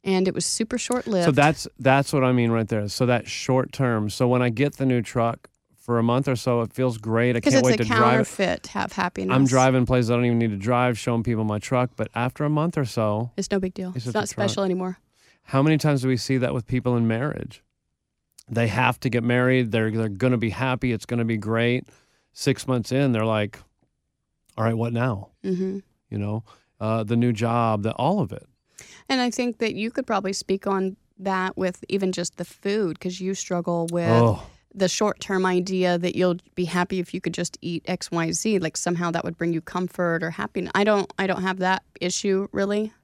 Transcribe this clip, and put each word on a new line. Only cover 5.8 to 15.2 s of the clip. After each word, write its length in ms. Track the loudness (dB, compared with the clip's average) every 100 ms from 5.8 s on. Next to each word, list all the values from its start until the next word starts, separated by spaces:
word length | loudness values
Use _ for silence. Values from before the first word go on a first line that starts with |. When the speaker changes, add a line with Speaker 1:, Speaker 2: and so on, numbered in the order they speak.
| -2 2
Speaker 2:
a 40 |
month 260 | 4 2 2
or 80 | -2
so, 240 | 0 0
it 100 | -2
feels 260 | -2 -2 -2
great. 380 | -2 2 2 2
I 60 |
Speaker 1:
'Cause 100 | 4
Speaker 2:
can't 140 | 4 4
Speaker 1:
it's 60 |
Speaker 2:
wait 80 | 2
Speaker 1:
a 20 |
Speaker 2:
to 60 | 2
drive 100 | 4
it. 40 |
Speaker 1:
counterfeit 640 | 4 4 0 -2 -2 -2 -6
have 260 | -6 -6
happiness. 420 | -2 -4 -2 0 4
Speaker 2:
I'm 100 | 6
driving 400 | 6 6 4 4
places 240 | 2 2
I 60 | 2
don't 80 |
even 140 | 2 2
need 120 | 2
to 40 | 0
drive, 400 | 0 2 2 0
showing 260 | -2 0
people 200 | 0 0
my 160 | 0 -2
truck. 300 | 0 0 0 -4
But 100 | -6 -2
after 300 | -4 -2 -2
a 40 |
month 280 | 0 0 -2
or 80 | -2
so, 460 | 0 0 0 -4 -6
Speaker 1:
It's 160 | -4
no 80 | -2
big 140 | -2
deal. 160 | -6 -8
Speaker 2:
it's 80 | -6
Speaker 1:
It's 80 | -4
Speaker 2:
just 100 | -4
Speaker 1:
not 80 |
Speaker 2:
a 40 | -4
truck. 140 | -4 -2
Speaker 1:
special 140 | 0
anymore. 340 | -2 -2 -4 -8 _ _